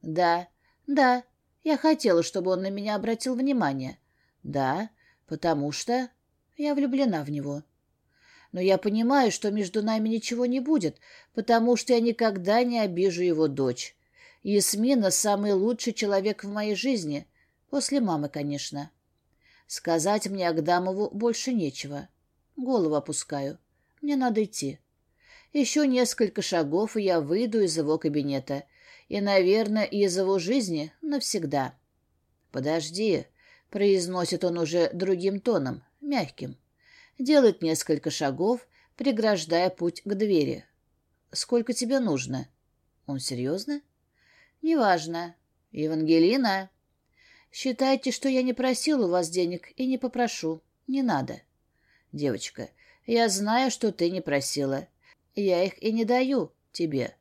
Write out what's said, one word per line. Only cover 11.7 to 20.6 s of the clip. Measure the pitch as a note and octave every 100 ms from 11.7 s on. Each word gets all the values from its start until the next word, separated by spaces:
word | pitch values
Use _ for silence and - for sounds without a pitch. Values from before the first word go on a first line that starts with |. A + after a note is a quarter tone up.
| A#3+
что | -
я | A#3+
никогда | A#3 A3+ A3+ G3 F3 A3
не | B3 A#3+
обижу | G#3+ E3+ F#3+ E3+
его | F3+ D#3+ D#3
дочь. | C3+ C3+ B2 - _ _ _ - _
Ясмина | G#3 G3+ G3 G3+ A#3 C#4 G3
самый | - G#3+ G3+ G#3
лучший | G3 G#3 A#3 -
человек | A3 G#3 G3 G3 G3+
в | G3
моей | G#3 G#3
жизни — | G3 A#3+ B3 D#3+ C#3+ - _ _ _ _
После | C#4 C4+ C#4
мамы, | A3 D#3+ C#3+
конечно. | D3 D3 C#3+ - C#3+ D3 _ _ _ _ _ _ _ _
Сказать | - - E3 E3 G#3 G3
мне | G3 F3+
Агдамову | D#3+